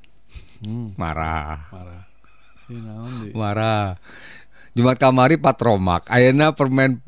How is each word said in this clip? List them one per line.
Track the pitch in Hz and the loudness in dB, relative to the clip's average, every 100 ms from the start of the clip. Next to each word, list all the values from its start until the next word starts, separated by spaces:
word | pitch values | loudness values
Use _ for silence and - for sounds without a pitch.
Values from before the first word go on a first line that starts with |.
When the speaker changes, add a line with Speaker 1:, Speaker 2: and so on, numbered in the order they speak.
| - - - - - - | -20 -20 -20 -20 -20 -16
Speaker 1:
Hmm. | 107 117 113 | -10 -10 -10
Speaker 2:
Marah. | 90 82 78 80 80 76 76 80 | -8 -6 -4 -4 -4 -8 -12 -14
Speaker 1:
Marah. | 92 90 87 95 - - - - - - | -20 -20 -20 -20 -20 -20 -20 -20 -20 -18
Ini | 117 | -16
naon, | 110 107 117 127 | -14 -14 -14 -12
Di? | 104 | -10
Speaker 2:
Marah. | 110 104 104 110 107 101 90 - - - - - - - | -6 -4 -2 0 0 -2 -8 -16 -20 -20 -20 -20 -20 -8
Jumat | 120 127 | 0 2
kamari | 127 131 127 127 156 | 4 2 4 4 4
Patromak, | 135 131 127 101 92 85 - | 2 0 0 2 0 -2 0
ayeuna | 123 127 139 156 | 4 4 4 2
permen | 151 135 131 135 120 | 2 0 2 0 0